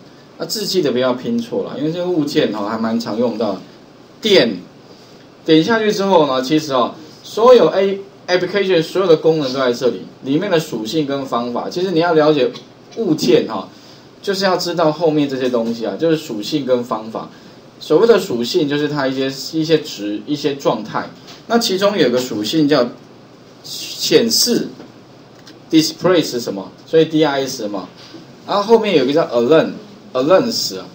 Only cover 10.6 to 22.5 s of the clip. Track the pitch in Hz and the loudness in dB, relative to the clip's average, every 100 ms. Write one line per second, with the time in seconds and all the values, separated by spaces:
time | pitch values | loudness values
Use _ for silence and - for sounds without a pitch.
10.6 | 165 117 110 160 139 139 131 117 120 120 | -2 -6 -4 -4 -2 -4 -4 -4 -4 -6
11.6 | - 175 190 160 175 160 151 147 123 - | -6 -4 -2 0 2 4 4 4 0 -2
12.6 | - - - - 208 151 - 160 - 101 | -16 -20 -14 -6 -2 0 4 2 2 -6
13.6 | - - - - - - - 190 196 175 | -10 -16 -20 -20 -20 -10 -6 -2 0 0
14.6 | 170 170 160 147 170 151 139 131 127 120 | -2 0 0 2 2 2 0 -2 -2 0
15.6 | 113 117 110 98 165 156 - 107 104 151 | -2 -4 -6 -2 0 0 -2 -8 -4 -4
16.6 | 127 123 120 110 110 110 78 - - - | 0 -2 -2 -6 -8 -12 -12 -16 -20 -20
17.6 | - - - 160 233 202 - 120 120 180 | -20 -14 0 4 6 4 2 -4 -2 0
18.6 | 147 147 147 147 131 135 135 135 - 160 | 0 0 -2 -2 -2 -2 -4 -6 -6 -4
19.6 | 156 156 - - 104 104 - 143 147 139 | 0 0 -2 -10 -8 -8 -6 -4 -4 -2
20.6 | 165 117 107 127 87 - - - - 226 | -2 -2 -4 -8 -8 -14 -20 -18 -2 -2
21.6 | 226 185 202 202 127 123 - 107 107 | 0 0 0 2 2 0 -2 -6 -2